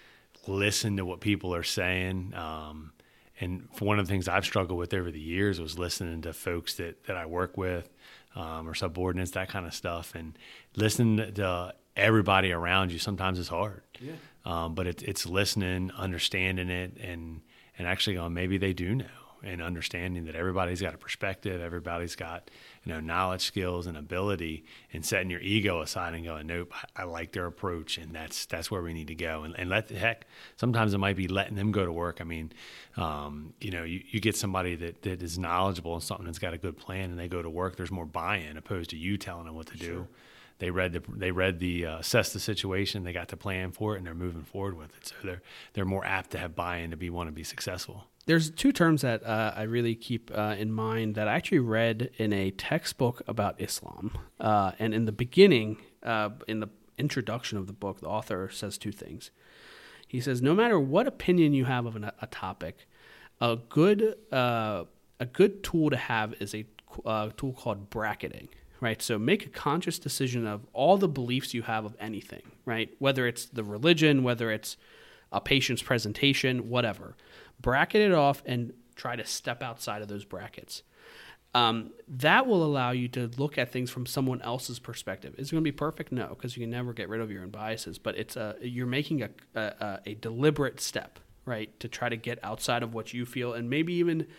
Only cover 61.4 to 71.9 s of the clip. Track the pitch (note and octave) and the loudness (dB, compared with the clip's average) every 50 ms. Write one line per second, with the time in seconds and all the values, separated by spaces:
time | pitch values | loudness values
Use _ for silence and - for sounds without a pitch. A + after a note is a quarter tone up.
61.4 | D#3+ D3 C#3+ C3+ B2+ C3 C3 B2 A#2+ A#2 A2+ G#2+ G#2 A2+ - - - - - - | 8 8 8 6 4 4 2 0 0 -2 -4 -6 -6 -8 -8 -8 -12 -10 -8 -8
62.4 | - F#2+ F#2+ - - E2+ - - - _ _ - - - - - - - _ _ | -6 -6 -6 -6 -8 -10 -10 -12 -18 _ _ -20 -20 -20 -20 -20 -20 -20 _ _
63.4 | A#2+ A#2 A#2 A#2 A#2+ - - D3+ D#3+ G3+ G#3 G3+ A3 A3 G#3 - - - C#3 C3 | 2 2 2 0 -4 0 4 6 8 8 8 6 4 2 0 -2 -8 -2 2 2
64.4 | B2 B2 A#2+ A#2 A2 G#2+ G#2 F2+ E2 - - _ _ _ _ - B2+ B2 - - | 4 4 2 2 2 0 0 -2 -4 -8 -14 _ _ _ _ -8 -6 -6 4 6
65.4 | F#3+ - G3 - - - - E3 D#3 D3 C3+ A#2 - - B2 A2 G#2+ G#2+ A#2 - | 6 6 6 0 -6 0 2 4 4 4 4 2 0 0 0 0 0 -2 -4 -6
66.4 | G#2 G#2 - G#2+ G#2+ - _ - _ _ - - - A2 A2 G#2+ G#2+ A2 - - | -8 -6 -6 -8 -8 -10 _ -20 _ _ -14 -8 -4 -2 0 0 0 -2 -4 -4
67.4 | C#3 C3+ B2 - - A#2+ G#2 G2 G2+ - - A2+ G#2+ G#2+ G2+ - - D2 - - | -6 -6 -6 -4 -4 -4 -4 -4 -6 -6 -4 -2 -2 -2 -2 -4 -6 -8 -8 -10
68.4 | - - - - - - - - C3 A2+ A2 - - - A#2 G#2 A2 C3 G3 G#3 | -14 -16 -18 -20 -20 -20 -10 -4 -2 -2 0 -2 0 0 0 2 4 4 4 2
69.4 | - - - - - C#3+ C#3+ F3 - F3 D#3+ - - C#3 - - C#3 B2+ B2 B2 | 2 -6 -10 -4 0 0 2 2 0 -2 -4 -4 -4 -4 -2 0 0 0 0 0
70.4 | A2+ G#2+ G#2 G#2 A#2+ - - A#2 C3+ E3 G3 G3 G3 F3 C#3+ C3 B2 A#2+ B2 C3 | 0 -2 -2 -6 -8 -8 -2 4 6 6 8 6 6 2 2 0 0 0 0 0
71.4 | - - - A#2 A2+ - A2 A2 G#2+ G#2 | 0 -2 -4 -4 -2 -2 -2 -2 -2 -4